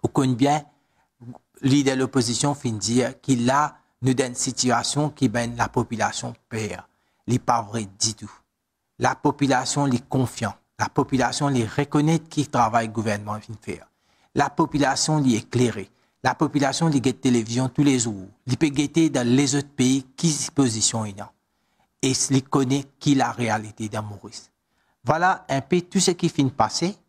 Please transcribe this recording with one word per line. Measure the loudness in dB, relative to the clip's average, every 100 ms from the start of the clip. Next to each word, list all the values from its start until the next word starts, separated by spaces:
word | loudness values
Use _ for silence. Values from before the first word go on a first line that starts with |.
Vous | -2
connaissez | 0 0 2
bien, | 2 2 -4 _ _ _ _ _ -20 -20 _ _
leader | 2 4 4 0
de |
l'opposition | 0 0 0 0 -2 -2
fin | -6
dire | -4 0 0 0 -6
qu'il | -2 0 2
a | 2 0 -6 _ _
nous | -2
dans | 0 -2
une | -2
situation | -6 -2 0 0 0 -2 -2
qui | 0 0
ben | 0 -4 -4
la | -2
population | -2 -4 -2 -2 -4 -10 -12 _
perd. | -8 -6 -10 -16 _ _ _ -2
Il | -2
pas | 0 -2
vrai | -2 -8 -8 -6
du | -6 -6
tout. | -16 -20 _ _ _ _ _ _
La | -2
population | 0 -2 0 2 2 0 -2 0
est | 0 -2
confiante. | -2 -2 -2 -8 -8 _ -8
La | -4
population | -2 0 0 0 0 0
les | 0 -2
reconnaît | -2 0 0 2 0
qui | -2 -4 -2
travaille | 0 2 2 -2
gouvernement | -4 -4 -4 -6 -12
vient | -12 -16
faire. | -12 -14 -14 _ _ _ _
La | -2 -2
population | 0 0 2 0 0 0 2
est | 2
éclairée. | 0 0 0 0 -2 -12 _ _ _
La | -4
population | 0 0 2 0 2 0
les | 2
guette | 0 0
télévision | 2 2 0 -2 -2
tous | 2
les | 2 2
jours. | 0 -6 -12 _ -6
Il | 0
peut | 0
guetter | 0 0 2 2
dans | 2 4
les | 4 4 0
autres | -4
pays | 0 2 2 -2 -2
qui | -2
se | 0 -4
positionnent. | 0 0 2 -2 -2 -8 -10 -16 _ _ _ _ _ _ _
Et | -2 0 0
il | 0
connaît | 2 0 2 0 -4 _
qui | 2
la | 2 2
réalité | -2 -2 -2 -4 -10 -8
dans | -8
Maurice. | -10 -14 -18 -20 -20 _ _ _ _ _ -2
Voilà | 2 2 0 -2
un | -4
peu | 0 -2
tout | 0 0
ce | 0
qui | 2 -2
finit | 2 0
de | 2
passer. | -2 0 -6 -6